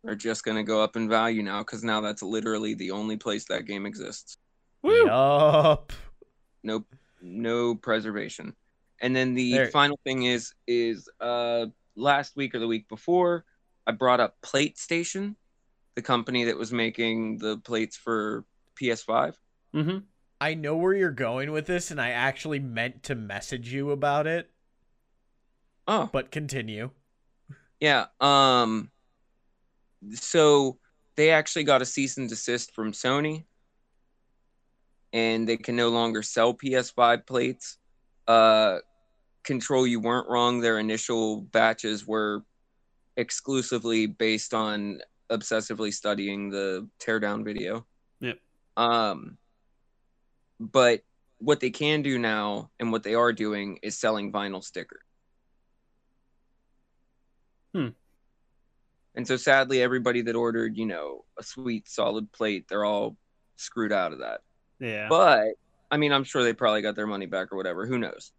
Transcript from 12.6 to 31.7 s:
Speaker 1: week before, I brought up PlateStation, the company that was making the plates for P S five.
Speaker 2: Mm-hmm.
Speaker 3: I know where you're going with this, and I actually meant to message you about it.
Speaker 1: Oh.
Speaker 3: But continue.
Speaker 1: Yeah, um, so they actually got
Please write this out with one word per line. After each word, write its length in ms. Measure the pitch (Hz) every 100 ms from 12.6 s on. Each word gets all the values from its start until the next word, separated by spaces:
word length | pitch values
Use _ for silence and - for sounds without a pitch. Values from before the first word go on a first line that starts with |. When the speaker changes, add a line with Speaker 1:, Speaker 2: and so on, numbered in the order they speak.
| 117
Speaker 1:
week 200 | 113 -
before, 580 | 110 - 180 175 170 _ _ _ _ -
I 40 |
brought 280 | 113 127 123
up 180 | 110 _
PlateStation, 920 | - 139 151 - - 170 170 190 202 208 _ _ _ _ _ -
the 60 |
company 440 | 113 123 113 123 117
that 120 | 85
was 140 | 110
making 680 | 120 113 110 113 113 113 110
the 180 | 107 110
plates 400 | - 117 110 -
for 480 | - 113 107 110 - _ _ -
P 160 | 127
S 100 | 113
five. 360 | - 113 139 - _ _ _ 151
Speaker 2:
Mm-hmm. 240 | 156 190 202 _ _ _
Speaker 3:
I 140 | 147
know 220 | 160 147 160
where 160 | 180
you're 180 | 196 180
going 400 | 131 123 123 143
with 140 | 156 151
this, 260 | 180 175
and 80 | 147
I 120 | 120
actually 480 | 120 131 135 156 147
meant 440 | 135 113 120 -
to 120 | - 127
message 560 | 107 101 - 127 120
you 180 | 135 143
about 360 | 143 143 143 156
it. 220 | 170 - _ _ _ _ _ _ _ _ _ _ _ _ _ -
Speaker 1:
Oh. 220 | 214 190
Speaker 3:
But 180 | 135 -
continue. 600 | 156 147 135 110 107 123 _ _ _ _ _ _ 139 _ _
Speaker 1:
Yeah, 260 | 151 135 - _
um, 720 | 139 139 135 127 113 110 - _ _ _ _ _ _ _ _ _ _ _ 101
so 640 | 110 - 170 151 147 135 127 _ _ _ -
they 160 | 156
actually 320 | 156 151 -
got 180 | 147